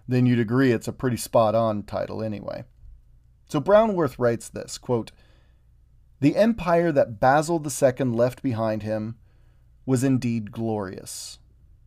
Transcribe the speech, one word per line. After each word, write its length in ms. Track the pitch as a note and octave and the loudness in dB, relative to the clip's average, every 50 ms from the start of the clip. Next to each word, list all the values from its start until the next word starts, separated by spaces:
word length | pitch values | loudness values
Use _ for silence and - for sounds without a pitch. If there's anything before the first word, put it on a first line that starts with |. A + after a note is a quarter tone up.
| _ - | _ -2
then 180 | B2+ B2+ B2 | 0 2 4
you'd 140 | B2 B2 A#2 | 4 4 2
agree 320 | A#2+ G#2 A#2+ C3 C3+ C3 | 2 2 2 2 4 4
it's 160 | A#2 A2 - - | 2 0 -2 -6
a 60 | G2 | -10
pretty 240 | - - B2+ A#2+ G#2 | -4 -4 -4 -2 -4
spot-on 680 | - - - B2 A2+ G#2+ G#2+ A2+ A#2 A2+ G#2+ G#2 F#2+ | -6 0 2 4 4 4 4 2 2 0 -2 -4 -6
title 400 | - G2+ F#2+ F#2+ - G2 G2+ A2 | -8 -8 -8 -8 -6 -8 -8 -6
anyway. 400 | A2 G#2 G#2 - - - - - - _ _ - - - - _ _ - - _ _ _ _ _ _ | -6 -8 -8 -10 -10 -12 -12 -14 -16 _ _ -20 -20 -20 -20 _ _ -20 -20 _ _ _ _ _ _
So 100 | - D3+ | -4 -4
Brownworth 580 | C3 D#3 G3+ G#3 A3+ A3+ G3+ F3 D#3+ C3 - - | 2 4 6 6 6 4 0 0 -2 -2 -2 0
writes 300 | B2 A#2+ A#2 A2 - - | 0 0 0 -2 -6 -12
this, 300 | - G#2 - - - - | -14 -14 -12 -12 -14 -14
quote, 340 | - - B2+ A#2 A2 - - _ - _ - _ _ _ _ _ _ _ _ _ _ _ _ _ _ _ _ _ | -4 -2 -2 -2 -2 -6 -14 _ -20 _ -20 _ _ _ _ _ _ _ _ _ _ _ _ _ _ _ _ _
"The 160 | B2+ C#3+ - - | 2 2 4 4
empire 560 | G3+ A3+ A3+ A3+ E3+ F3 E3+ E3+ E3+ E3+ D#3 | 2 2 2 0 0 2 2 2 2 2 2
that 260 | F3+ - - A#2 F#2+ | 2 2 0 0 2
Basil 400 | - B2+ C3+ D3+ D#3 D#3 E3+ E3 | 4 4 4 4 2 2 -2 -2
the 100 | D3 D3+ | -2 -6
Second 460 | - - C#3+ C3 B2+ - C#3 B2 A#2 | -4 2 2 2 2 2 -2 -2 2
left 260 | A2+ A#2+ B2+ B2+ - | 2 0 0 0 -2
behind 420 | - C3+ A#2 A2 A2+ A2 A2 G#2+ G2+ | -4 -4 -2 0 -2 -2 -2 -4 -4
him 340 | G#2+ G#2+ A2 G#2+ A2 A2+ - - _ _ _ _ _ _ _ _ _ _ _ _ | -4 -4 -4 -6 -8 -10 -14 -18 _ _ _ _ _ _ _ _ _ _ _ _
was 200 | - C3 B2 C3 | -2 0 2 2
indeed 480 | C#3 C3 B2+ B2 A#2+ A#2 A#2 G#2+ G2+ - | 2 0 0 0 -2 -4 -4 -6 -8 -10
glorious, 840 | A#2 A2+ A2+ A2 G#2 G2+ F#2 G2+ - - - - - - - - - - _ _ _ _ _ - _ _ | -8 -6 -4 -4 -4 -6 -8 -10 -12 -14 -16 -16 -16 -16 -16 -18 -20 -20 _ _ _ _ _ -20 _ _